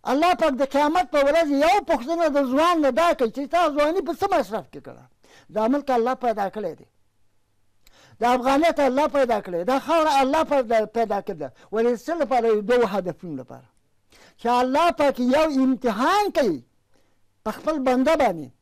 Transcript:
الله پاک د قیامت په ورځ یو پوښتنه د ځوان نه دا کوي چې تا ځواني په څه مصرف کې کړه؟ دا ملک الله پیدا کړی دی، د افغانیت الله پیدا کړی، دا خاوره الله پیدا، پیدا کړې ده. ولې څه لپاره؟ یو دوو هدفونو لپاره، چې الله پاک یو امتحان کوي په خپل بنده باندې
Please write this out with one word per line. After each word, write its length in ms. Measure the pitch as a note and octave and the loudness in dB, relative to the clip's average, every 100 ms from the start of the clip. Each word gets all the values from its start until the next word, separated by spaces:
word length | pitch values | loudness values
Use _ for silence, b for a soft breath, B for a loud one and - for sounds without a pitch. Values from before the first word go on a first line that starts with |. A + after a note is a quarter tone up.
| - | -2
الله 200 | C4+ E4+ F4+ | 0 2 2
پاک 140 | D#4+ B3+ | 0 0
د 20 | C4+ | -2
قیامت 320 | C#4 D4 E4+ F#4 | 0 0 0 0
په 60 | D4 C#4 | 0 2
ورځ 220 | D#4+ D#4+ C#4 | 2 2 2
یو 120 | D#4 G4+ - | 2 2 2
پوښتنه 340 | D4 A#3+ E4+ D#4+ C#4+ | -2 -2 0 0 2
د 20 | C4+ | 0
ځوان 240 | C4 E4+ E4+ C#4+ | 2 2 2 2
نه 40 | |
دا 180 | B3 E4+ D#4+ | 2 2 2
کوي 120 | C4 | -2
چې 200 | B3+ C#4+ | -4 -2
تا 100 | E4+ E4+ | 0 0
ځواني 280 | C#4+ D4 F4+ D4+ | 2 0 0 -4
په 40 | E4 | -4
څه 60 | G4 | -2
مصرف 320 | F4+ G3 G#3 - | 0 -2 -6 -10
کې 80 | C#3+ B2+ | -18 -18
کړه؟ 180 | B2 B2+ _ b b b | -20 -20 _ b b b
دا 140 | F3+ A3 | -2 0
ملک 160 | C#4+ C#4 B3 | 0 0 0
الله 160 | A#3 B3+ B3 | 0 -2 -4
پیدا 200 | G#3+ G3 | -2 -4
کړی 200 | G#3+ F#3+ C#3+ | -6 -10 -10
دی، 100 | - _ _ _ _ _ _ _ _ _ - b b b | -20 _ _ _ _ _ _ _ _ _ -20 b b b
د 40 | A#3 B3+ | 0 2
افغانیت 420 | B3 C#4 E4 D#4+ C#4 | 2 2 2 2 0
الله 180 | C4 D4 C#4+ | 2 0 0
پیدا 200 | B3+ G#3+ | 0 0
کړی، 160 | F#3+ F3 F3+ | -4 -6 -2
دا 80 | C4 B3+ | -2 0
خاوره 260 | E4 D#4 C#4 | 0 2 2
الله 200 | C4 D#4 D#4+ | 2 0 0
پیدا، 320 | C#4+ A#3 A#3 G#3+ A#3 | 0 0 0 0 -2
پیدا 220 | A3 G3+ | -2 -4
کړې 160 | F#3+ F3 | -6 -10
ده. 60 | C#3 _ b | -12 _ b
ولې 200 | G#3+ A#3 A#3+ - | -2 0 0 -4
څه 60 | E4+ | -4
لپاره؟ 240 | B3+ B3+ A3+ | 0 0 2
یو 140 | G#3+ | 0
دوو 300 | G3+ B3 A#3 | 2 2 2
هدفونو 400 | G3 F3+ D#3+ F3+ C#3+ | 0 -4 -10 -12 -12
لپاره، 260 | A#2+ B2 B2+ _ _ _ _ b b b | -14 -20 -20 _ _ _ _ b b b
چې 60 | A#3+ | -2
الله 440 | B3 B3+ C#4 E4+ | 0 0 2 0
پاک 300 | E4 C#4+ B3 | 2 -2 0
یو 260 | B3 C#4 D#4+ C4+ | 0 2 2 2
امتحان 600 | C4 C4 B3 G3+ C#4 G4 G4+ - | 0 0 -2 -2 0 2 0 0
کوي 200 | B3 D3 - _ _ _ _ _ _ _ | 0 -2 -8 _ _ _ _ _ _ _
په 60 | - - | -10 -6
خپل 200 | - D#4 | -4 -2
بنده 360 | C4 B3+ C4 D#4+ | 0 2 2 2
باندې 320 | B3+ E3+ C#3+ _ | 2 -2 -10 _